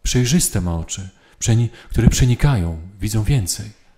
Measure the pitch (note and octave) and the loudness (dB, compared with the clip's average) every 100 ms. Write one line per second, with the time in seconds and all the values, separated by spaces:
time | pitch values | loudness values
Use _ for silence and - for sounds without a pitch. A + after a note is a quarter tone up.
0 | - B2+ B2 E3+ - G#2+ F2 E2 E2 - | 0 0 2 2 0 -2 -2 -4 -6 -12
1 | F#2+ _ _ _ - A2+ A#2 - - - | -14 _ _ _ 0 2 0 -6 -4 2
2 | A#2 - B2+ A#2+ C#3+ B2+ E2+ D#2+ F2 G2+ | 2 4 2 4 2 2 -2 -6 -12 -8
3 | G#2 G#2+ G#2 C#3+ F#2 - G#2+ _ _ | -4 -2 0 0 -2 -8 -10 _ _